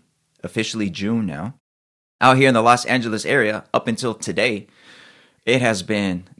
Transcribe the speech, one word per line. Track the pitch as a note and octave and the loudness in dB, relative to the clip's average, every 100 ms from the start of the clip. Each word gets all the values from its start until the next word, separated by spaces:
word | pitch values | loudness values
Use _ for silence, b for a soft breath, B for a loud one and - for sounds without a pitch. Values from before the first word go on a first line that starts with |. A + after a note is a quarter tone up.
| _ _ _ _ - | _ _ _ _ -10
officially | - A2 A2+ G#2 | -6 -6 -4 -6
June | E2+ G2 A#2 G2+ | -4 -4 -2 -4
now. | D2 G2 - _ _ _ _ _ - | -6 -10 -12 _ _ _ _ _ 2
Out | B2+ C3 | 4 6
here | C3+ | 4
in | |
the | A#2+ | 4
Los | A#2 A#2+ - | 4 4 2
Angeles | B2+ A#2 G#2+ E2+ | -2 -2 -6 -2
area, | C3+ G#2+ G#2+ - | 0 0 -2 -2
up | A#2 - | -4 -2
until | A2+ B2+ | -4 -4
today, | A2 - F2+ A#2+ G#2 - B B B B B B B - | -6 -6 -2 0 -2 -10 B B B B B B B 0
it | B2+ | 2
has | B2 G#2+ | 2 0
been | F2+ G#2+ G2+ F2+ F2+ - | -2 -2 -2 -4 -8 -20